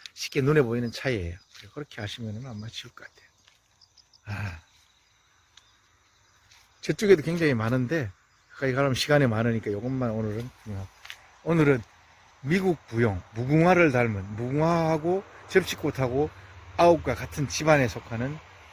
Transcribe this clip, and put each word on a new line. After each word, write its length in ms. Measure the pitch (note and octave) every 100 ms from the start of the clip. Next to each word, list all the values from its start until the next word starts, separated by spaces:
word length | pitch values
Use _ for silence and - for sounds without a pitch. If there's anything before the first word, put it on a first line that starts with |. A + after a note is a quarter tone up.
| -
쉽게 280 | - - D3
눈에 200 | C3+ D#3
보이는 300 | A#2 A#2+ A#2+
차이예요. 460 | - C3+ A2+ E2+ F2+ _ - G2+
그렇게 280 | D3 D3 -
하시면은 440 | G#2 - A2 G#2 C3+
아마 220 | G#2+ A2
쉬울 240 | - A#2+
것 120 | - -
같아요. 200 | _ _ _ _ _ _ _ _ _ _ _ -
아, 360 | G2+ G2+ E2 _ _ _ _ _ _ _ _ _ _ _ _ _ _ _ _ _ _ _ _ _ _
저쪽에도 400 | - D#3 G#3 F3
굉장히 320 | C#3 E3+ D#3
많은데 580 | A#2 A2 B2+ A#2+ D#3+ G#2 - _ _ _
가까이 220 | - C3+
가려면 220 | B2+ C#3+ A#2+
시간이 320 | - D3 C3
많으니까 440 | A2 A#2 A2+ G#2
요것만 380 | G2+ B2 C3 A#2+
오늘은, 380 | A2 A2 G#2 A#2+ - A2 G2 F#2+ _ - - _ _
오늘은 380 | - E3 C#3+ B2+ - _ _ _ _ _
미국 360 | C3 F#3+ F#3 D#3 -
부용, 340 | A2+ A#2 F2+ - A2
무궁화를 560 | B2+ D#3 F3 F3 E3
닮은 440 | B2 A#2 G2+ G2 G#2+
무궁화하고 880 | A#2+ C#3+ E3 E3+ D#3+ D#3+ E3+ F#3+ - - -
접시꽃하고 800 | F#3+ - - D3+ C3 B2+ C3 D#3 - - - - -
아욱과 380 | E3+ D#3+ C#3 A#2+
같은 320 | B2+ - C3
집안에 400 | - D3+ D3 A#2+
속하는 500 | A2+ - A#2 C3 D#3 - - -